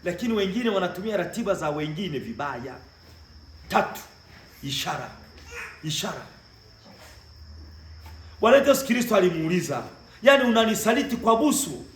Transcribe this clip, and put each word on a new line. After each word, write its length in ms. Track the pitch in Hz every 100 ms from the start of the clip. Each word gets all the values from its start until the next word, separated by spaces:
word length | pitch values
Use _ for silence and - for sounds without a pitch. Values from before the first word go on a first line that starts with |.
Lakini 300 | 175 170 240
wengine 360 | 220 196 202 233
wanatumia 480 | 190 180 180 214 202
ratiba 360 | 156 - 202
za 160 | 170 156
wengine 500 | 147 151 156 185 135
vibaya. 560 | 107 113 143 - - - - - - - - - - - -
Tatu, 320 | 214 - - - - - - - -
ishara. 460 | 139 135 - - - - - - - - - -
Ishara. 380 | 160 - 196 139 - - - - - - - - - - - - - - - - - - - - - -
Bwana 160 | 220 277
Yesu 280 | 285 262
Kristo 300 | - 240 240
alimuuliza, 680 | 214 180 165 160 180 143 127 - - - -
"Yaani, 200 | 240 277 247
unanisaliti 680 | 226 220 208 214 247 - 233
kwa 180 | 220 226
busu?" 480 | 294 - - 131 -